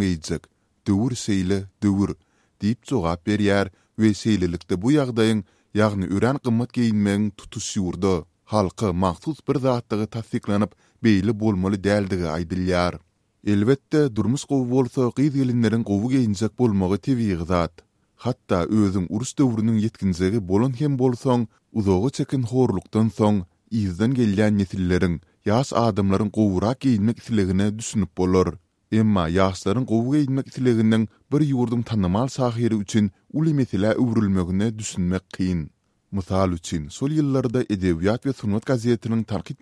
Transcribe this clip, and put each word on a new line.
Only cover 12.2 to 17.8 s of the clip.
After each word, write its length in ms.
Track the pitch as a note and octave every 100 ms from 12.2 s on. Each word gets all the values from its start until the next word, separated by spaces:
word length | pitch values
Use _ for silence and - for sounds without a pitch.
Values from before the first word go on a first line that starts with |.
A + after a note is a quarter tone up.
| E2 D#2+
aýdylýar. 580 | E2+ F2+ F2+ F2 F2 E2 _ _ _ _ G#2
Elbetde, 680 | G2+ G#2+ C#3 _ D3+ C#3+ G#2+
durmuş 280 | G#2+ C#3 -
gowy 260 | C#3 B2
bolsa, 300 | B2+ A#2+ - A#2+ -
gyz 160 | D3 C#3
gelinleriň 480 | B2+ A#2+ A2+ A2+
gowy 240 | A2+ G2+ A#2+ C3+
geyinjek 440 | A#2 G2 A2 -
bolmagy 380 | B2 G2 F#2 G2+
tebigy 480 | - B2+ A2 E2+ E2+
zat. 280 | F2+ E2 _